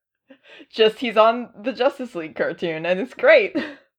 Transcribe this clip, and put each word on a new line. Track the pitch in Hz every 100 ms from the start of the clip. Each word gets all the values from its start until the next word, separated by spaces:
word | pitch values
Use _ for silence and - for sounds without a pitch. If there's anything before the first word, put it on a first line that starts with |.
| _ _
<laughs> | _ 269 _ - 302
just | - 220 214
he's | 247 214
on | 220 240 233 -
the | 214
Justice | 226 247 - 247 175
League | 160 -
cartoon, | 147 160 175 156 165
and | 185
it's | 240
great. | - 254 311 208 302
<laughs> | 294 285 _